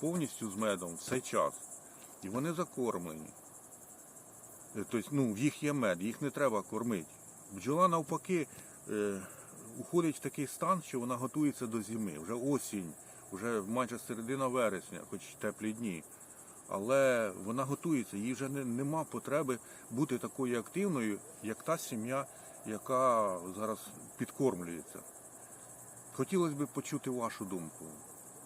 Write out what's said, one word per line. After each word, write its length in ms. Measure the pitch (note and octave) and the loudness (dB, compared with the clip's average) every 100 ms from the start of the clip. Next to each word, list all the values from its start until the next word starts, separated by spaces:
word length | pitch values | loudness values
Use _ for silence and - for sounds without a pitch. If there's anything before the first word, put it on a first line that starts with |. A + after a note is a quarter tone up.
повністю 500 | D3+ F3 C#3 - A2+ | 0 2 0 -2 -4
з 40 | F#2+ | 2
медом 400 | G#2+ G2 F2 E2 | 2 2 0 -6
в 40 | |
цей 220 | - B2+ | -2 -2
час, 320 | - G#2+ D2 - - - - - - - | 2 4 2 2 -10 -14 -14 -16 -16 -10
і 60 | G2 | -4
вони 240 | A2+ D#3 | 0 0
закормлені, 760 | E3 E3+ - A#2+ G2 F2 D#2 D#2 - - - - - - - - - - - - - - A2 | 0 -2 2 2 2 -2 -6 -10 -14 -16 -16 -18 -18 -18 -18 -18 -18 -18 -18 -18 -16 -8 -4
е, 100 | F#2+ | 0
тобто, 200 | A#2 - | 0 2
ну, 220 | C#3+ B2 | 4 4
в 40 | G2+ | 4
їх 260 | D3 - | 2 2
є 100 | D3 | 0
мед, 300 | D3 A2 F2 | 4 4 4
їх 180 | G#2 A2 | 2 0
не 80 | C#3+ | -2
треба 320 | C#3+ C#3 G#2+ | 4 4 4
кормити. 460 | F#2 A2 A#2 G2 D2 - - - - | 0 0 2 2 0 -10 -18 -18 -12
Бджола 340 | G2 G#2+ D#3 F3+ | -6 0 6 6
навпаки, 600 | E3 D3+ D#3+ - F3+ C#3+ - - - - | 4 2 -2 2 2 2 -6 -16 -12 -2
е, 320 | G#2+ G#2 G2 F#2+ - - - - A#2+ | 2 2 0 -4 -12 -16 -16 -12 -10
уходить 380 | A#2 F3 E3 - | 0 2 4 2
в 40 | |
такий 280 | C#3 - C3+ | -2 -2 -4
стан, 340 | - E3 F#3 | 0 2 2
що 180 | - C3 | 0 -2
вона 160 | A#2+ A#2+ | 0 0
готується 520 | B2 D3+ D3 - A#2 | 0 4 4 2 0
до 140 | A2+ | -2
зими. 380 | G2+ A2+ G#2 D2+ | 0 -2 -2 -2
Вже 100 | E2+ | -4
осінь, 600 | A#2+ C3+ C3+ - G2+ E2+ - - - - | -2 2 2 2 -2 -2 -6 -14 -16 -10
вже 300 | F#2 A#2 A2+ | -4 0 0
майже 380 | G2 A#2+ A#2+ A#2 | 2 2 2 -2
середина 480 | - A2+ A2+ C3+ C3 | -6 -4 -2 2 2
вересня, 520 | B2+ A2 F#2+ - F2+ - | 4 4 2 -4 -10 -6
хоч 120 | G2 - - | -8 -8 -4
теплі 340 | G#2+ - G#2+ | -2 0 -2
дні. 300 | A2 A2+ E2 - - - - - - - | 0 -2 -2 -6 -16 -18 -18 -18 -16 -4
Але 640 | G2 G#2+ C#3 C3 A#2+ G#2+ F#2 F#2+ | -2 4 6 8 6 4 0 -2
вона 180 | B2 | 0
готується, 540 | C3+ C#3 E3+ C#3+ G#2+ G2+ | 0 0 4 4 2 0
їй 160 | A2+ | 0
вже 160 | B2+ C3+ | 0 -2
не, 160 | C#3 B2+ | -2 0
нема 380 | A#2 C#3+ D#3+ | 0 2 0
потреби 560 | - A#2+ - C#3+ C#3 A#2+ - - - | 0 -4 2 2 2 0 -4 -16 -4
бути 260 | A2+ D3+ A#2+ | 2 2 2
такою 420 | A2+ - B2+ A#2+ | 0 0 2 2
активною, 600 | G#2+ F3 G3+ C#3+ A2 G2 - - | 2 2 2 4 2 0 -4 -8
як 200 | G#2 A2 | -4 -4
та 140 | - E3 | 0 -2
сім'я, 480 | - A#2 A#2 C3 C#3 - - - A2 | 0 -2 0 0 -2 -8 -16 -12 -4
яка 720 | G#2+ - C3 C3 A2+ G#2 F2+ F2+ F#2+ | -4 2 6 6 8 6 2 -2 -2
зараз 220 | G#2+ G#2+ - - - - | -2 -2 -6 -12 -10 -4
підкормлюється. 840 | A#2+ - C3+ F#2 E2+ E2+ - - - - - - - - - - - - - | -4 2 4 4 -2 -6 -8 -12 -14 -16 -16 -16 -16 -16 -16 -16 -16 -16 -8
Хотілося 420 | - C3 F#3+ E3+ C#3+ | -2 2 4 4 2
б 120 | D3 | -2
почути 420 | C#3+ - D3+ C3+ | -2 -2 -2 0
вашу 360 | B2 A2+ - G2+ | 0 0 -2 -4
думку. 400 | F#2 D#2+ - D#2+ D2+ - - - - | -4 -4 -8 -12 -12 -14 -16 -16 -16